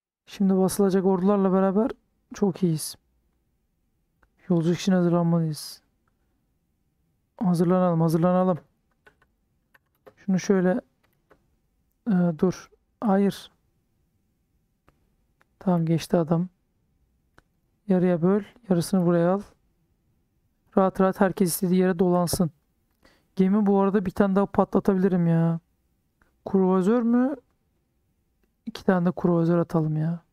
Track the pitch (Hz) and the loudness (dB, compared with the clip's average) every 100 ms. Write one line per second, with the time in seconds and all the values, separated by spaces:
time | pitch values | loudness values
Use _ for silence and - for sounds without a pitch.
0 | _ _ - - 190 190 185 - 202 185 | _ _ -16 -4 0 2 0 0 0 2
1 | 185 185 185 208 190 190 190 190 233 - | 0 0 0 2 2 2 0 0 -2 -6
2 | _ _ - - 202 165 180 156 - - | _ _ -18 -4 -2 0 -2 -2 -6 -16
3 | _ _ _ _ _ _ _ _ _ _ | _ _ _ _ _ _ _ _ _ _
4 | _ _ _ _ - 175 165 170 - 185 | _ _ _ _ -4 -2 0 -2 0 0
5 | 175 170 170 170 160 151 - - _ _ | 2 0 0 0 -2 -6 -12 -20 _ _
6 | _ _ _ _ _ _ _ _ _ _ | _ _ _ _ _ _ _ _ _ _
7 | _ _ _ - 190 165 170 185 180 165 | _ _ _ -6 -2 0 2 2 2 0
8 | 165 165 180 180 185 170 - _ _ _ | 0 2 0 0 0 -2 -8 _ _ _
9 | _ _ _ _ _ _ _ _ _ _ | _ _ _ _ _ _ _ _ _ _
10 | - - - 185 - 196 180 208 - _ | -20 -12 -4 -2 0 0 2 -2 -6 _
11 | _ _ _ _ _ _ _ _ _ _ | _ _ _ _ _ _ _ _ _ _
12 | - 185 175 156 185 - - _ _ - | -4 0 0 0 -2 -4 -12 _ _ -6
13 | 233 196 196 - - _ _ _ _ _ | 0 2 0 -2 -10 _ _ _ _ _
14 | _ _ _ _ _ _ _ _ _ _ | _ _ _ _ _ _ _ _ _ _
15 | _ _ _ _ _ _ - 175 165 165 | _ _ _ _ _ _ -2 0 0 -2
16 | - 180 160 170 180 _ _ _ _ _ | 0 -2 0 -2 -2 _ _ _ _ _
17 | _ _ _ _ _ _ _ _ - 185 | _ _ _ _ _ _ _ _ -2 0
18 | 180 175 175 202 196 - - 175 160 190 | 2 2 2 0 -2 -10 -4 -2 0 0
19 | 175 175 170 190 202 _ _ _ _ _ | 2 2 0 -2 -6 _ _ _ _ _
20 | _ _ _ _ _ _ _ - 190 - | _ _ _ _ _ _ _ 0 0 2
21 | 190 185 196 - 185 - 180 185 185 180 | 0 0 -2 0 -4 -2 -2 0 0 0
22 | 185 175 175 - 170 - _ _ _ _ | 0 0 -2 -2 -4 -6 _ _ _ _
23 | _ _ _ - 190 202 202 196 196 196 | _ _ _ -2 0 2 2 2 2 0
24 | 185 - 202 190 202 - 190 - - 190 | -2 -2 0 0 0 0 0 0 0 2
25 | 190 180 170 165 165 165 - _ _ _ | 2 0 2 2 0 -2 -8 _ _ _
26 | _ _ _ _ - 196 185 190 185 240 | _ _ _ _ -4 0 2 2 0 0
27 | 226 240 254 294 - _ _ _ _ _ | 0 0 0 -4 -14 _ _ _ _ _
28 | _ _ _ _ _ _ - - - 185 | _ _ _ _ _ _ -16 -8 -2 0
29 | 175 - 175 170 165 170 165 165 156 156 | 0 -2 0 0 0 0 -2 -2 -2 -2
30 | 156 170 - | -4 -6 -12